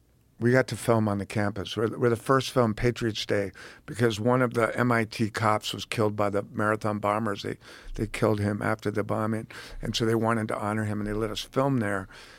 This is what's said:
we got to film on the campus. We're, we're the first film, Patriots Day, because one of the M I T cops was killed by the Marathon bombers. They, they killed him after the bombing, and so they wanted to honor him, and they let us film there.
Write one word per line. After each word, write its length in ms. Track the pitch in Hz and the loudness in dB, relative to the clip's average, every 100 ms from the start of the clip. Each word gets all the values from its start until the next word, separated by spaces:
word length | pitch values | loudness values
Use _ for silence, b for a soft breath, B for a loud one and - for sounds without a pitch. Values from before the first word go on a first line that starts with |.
| _ _ _ - | _ _ _ 0
we 80 | 117 | 4
got 140 | 127 123 | 4 2
to 100 | 107 | -2
film 320 | - 113 107 | 2 4 4
on 80 | 101 | 0
the 80 | |
campus. 500 | 98 110 104 107 90 | -2 -2 -2 -4 -6
We're, 220 | 104 110 - | -2 -2 2
we're 140 | 123 | 2
the 60 | 113 | 2
first 340 | - 135 123 | 2 2 2
film, 240 | 131 113 | 2 2
Patriots 500 | 104 120 117 117 104 | 2 0 0 -2 -4
Day, 260 | - 104 98 - B B - | -2 -2 -2 -8 B B -12
because 340 | 123 120 107 | 0 2 2
one 220 | 113 127 | 2 4
of 100 | 123 | 2
the 260 | 120 113 - | 2 0 2
M 140 | 123 | 2
I 120 | 117 | 2
T 260 | 110 - 110 | 0 0 -2
cops 420 | - 110 104 - | 2 2 2 -2
was 140 | 104 - | -8 -6
killed 300 | - 107 104 | 0 0 2
by 120 | 104 | 0
the 160 | 101 - | 0 -4
Marathon 460 | 110 107 110 107 107 | -2 0 0 0 -2
bombers. 420 | 104 104 110 104 | 0 0 -2 -4
They, 120 | 104 110 B B B | -6 -8 B B B
they 120 | - 107 | -6 -4
killed 340 | - 110 107 | 0 2 2
him 200 | 101 104 | 0 0
after 300 | 107 107 104 | -2 -2 -4
the 120 | 104 | -4
bombing, 440 | 104 110 107 110 120 B B B | -2 -2 -2 -4 -6 B B B
and 160 | - 107 | -6 -2
so 80 | |
they 100 | 113 | 0
wanted 340 | 113 110 113 110 | 2 2 0 0
to 100 | - | -4
honor 260 | 104 107 | -2 -2
him, 160 | 107 107 | -2 -2
and 80 | 104 | -4
they 60 | |
let 160 | 104 110 | -4 -4
us 100 | 104 | -6
film 380 | - 131 135 131 | -4 0 2 2
there. 300 | 104 98 95 B B | 0 -2 -4 B B